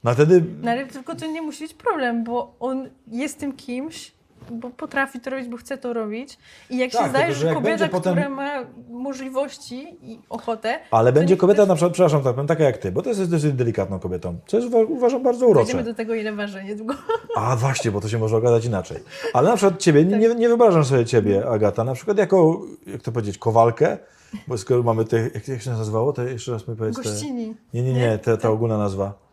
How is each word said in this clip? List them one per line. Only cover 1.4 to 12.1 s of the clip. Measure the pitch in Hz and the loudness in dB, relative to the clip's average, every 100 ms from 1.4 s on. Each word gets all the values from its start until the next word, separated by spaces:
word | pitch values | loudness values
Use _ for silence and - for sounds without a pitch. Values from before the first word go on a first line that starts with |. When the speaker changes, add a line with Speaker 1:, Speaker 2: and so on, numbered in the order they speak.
Speaker 2:
musi | 311 302 | -10 -10
być | 311 | -16
problem, | - 480 349 247 233 | -8 -4 -2 -2 -2
bo | 226 240 233 _ | -4 -6 -8 _
on | 254 262 254 _ - | -6 -6 -10 _ -12
jest | 233 285 - | -8 -8 -6
tym | 285 269 | -10 -10
kimś, | - 247 302 - - _ _ _ - | -10 -10 -10 -14 -20 _ _ _ -16
bo | 233 247 | -14 -14
potrafi | 247 302 277 269 254 | -14 -8 -4 -4 -6
to | 262 | -10
robić, | 269 247 | -10 -10
bo | 240 | -14
chce | - 269 | -12 -10
to | 247 | -6
robić. | 233 214 220 277 - _ - _ | -6 -6 -8 -12 -18 _ -20 _
I | 254 | -4
jak | 247 | -2
Speaker 1:
Tak, | 254 | 0
Speaker 2:
się | 226 | 0
zdaje, | 262 330 | 2 0
Speaker 1:
tylko, | |
że | - | 0
Speaker 2:
że | 214 | 0
Speaker 1:
jak | |
Speaker 2:
kobieta, | 285 269 330 | 0 0 0
Speaker 1:
będzie | 330 | 0
potem | 180 180 | 0 0
Speaker 2:
która | 175 277 | 0 -2
ma | 269 277 285 240 - 233 | -4 -6 -8 -10 -16 -18
możliwości | 240 269 262 262 262 277 - - 247 320 349 | -10 -8 -8 -6 -4 -6 -8 -14 -14 -14 -18
i | - 226 _ | -20 -20 _
ochotę, | 233 - 226 220 302 - | -12 -8 -6 -4 -6 0
Speaker 1:
Ale | 113 120 | 4 6
Speaker 2:
to | 135 | 6
Speaker 1:
będzie | 170 | 4
Speaker 2:
niech | 190 | 4
Speaker 1:
kobieta, | 185 208 | 6 6
Speaker 2:
też | 202 | 6
Speaker 1:
na | |
przykład, | 170 175 | 4 2
przepraszam, | 170 175 | 4 4